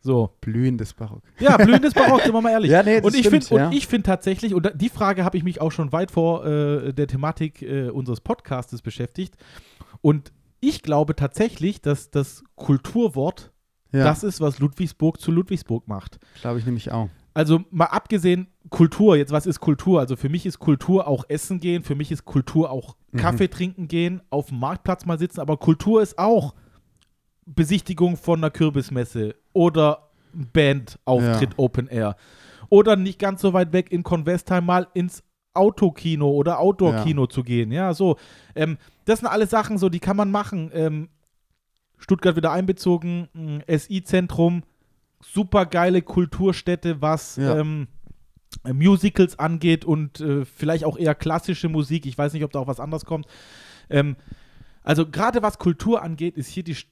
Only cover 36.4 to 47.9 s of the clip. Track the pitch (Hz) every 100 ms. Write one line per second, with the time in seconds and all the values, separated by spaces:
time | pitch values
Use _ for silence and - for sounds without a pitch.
36.4 | 151 160 180 196 180 113 147 147 123 -
37.4 | 120 120 110 139 185 160 190 147 - -
38.4 | _ - 156 151 _ _ - 220 240 208
39.4 | 208 220 214 196 185 175 - 196 202 202
40.4 | 202 190 160 165 160 151 160 _ _ _
41.4 | _ _ _ _ _ _ - 190 185 165
42.4 | 160 170 190 185 185 175 175 175 170 160
43.4 | 160 147 - 156 - 190 - 185 180 -
44.4 | 170 175 - _ _ _ _ _ - 190
45.4 | 196 208 180 175 175 185 - - 175 -
46.4 | 190 180 - 180 170 156 151 156 - -
47.4 | 139 156 156 151 135